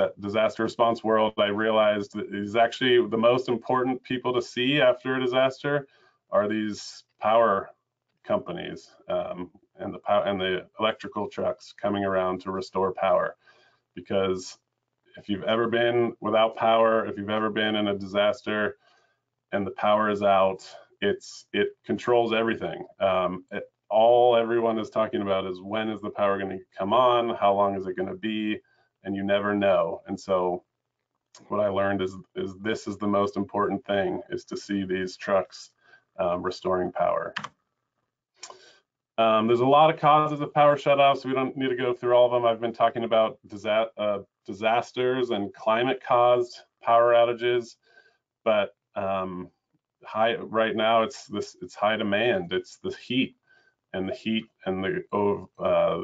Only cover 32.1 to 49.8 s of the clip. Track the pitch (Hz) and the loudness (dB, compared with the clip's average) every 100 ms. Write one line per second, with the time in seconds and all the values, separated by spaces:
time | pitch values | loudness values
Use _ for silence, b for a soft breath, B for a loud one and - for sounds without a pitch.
32.1 | 95 - - 95 92 104 110 - 101 104 | -8 -14 -10 -10 -8 -6 -6 -6 -6 -2
33.1 | 101 101 101 98 101 98 95 - 101 92 | 0 0 -2 -4 -2 -2 -2 -2 -2 -2
34.1 | 92 - 90 - 95 - 101 92 92 92 | -4 -8 -12 -10 -12 -6 -6 -4 -4 -6
35.1 | - - 98 - - - _ b b b | -8 -2 0 -2 -10 -20 _ b b b
36.1 | - 90 87 90 92 92 92 90 87 87 | -6 -4 -2 -4 -6 -4 -2 -2 -2 0
37.1 | 85 87 - - _ _ _ _ _ _ | -2 -4 -10 -12 _ _ _ _ _ _
38.1 | _ _ _ B B B B B _ _ | _ _ _ B B B B B _ _
39.1 | - 113 110 110 120 131 143 156 156 151 | 0 4 4 4 4 6 6 6 4 4
40.1 | 151 151 147 147 151 147 143 151 139 139 | 4 2 -2 -2 4 4 4 2 4 4
41.1 | 139 131 135 131 139 131 123 127 120 123 | 2 -2 -2 -4 -2 -4 -2 -2 -2 2
42.1 | 123 123 120 117 110 117 113 117 117 113 | 4 4 4 2 0 -2 0 0 0 0
43.1 | 113 110 - 110 104 107 107 95 - 107 | 2 2 -2 -16 -8 -2 0 -2 -2 -4
44.1 | 101 95 _ - 98 110 120 117 - 127 | -4 -6 _ -14 -4 0 0 -2 -2 -2
45.1 | 131 120 107 98 - - 110 127 131 - | 0 -2 -4 -6 -6 0 0 0 -2 0
46.1 | 123 123 123 120 - - _ - 117 120 | 4 4 4 0 -8 -20 _ 2 4 6
47.1 | 117 117 113 120 123 113 - b b b | 6 4 2 0 -2 -4 -12 b b b
48.1 | b _ _ 113 107 101 - _ - 98 | b _ _ 0 0 0 -6 _ -6 -4
49.1 | 95 95 90 90 _ _ _ | -4 -4 -8 -12 _ _ _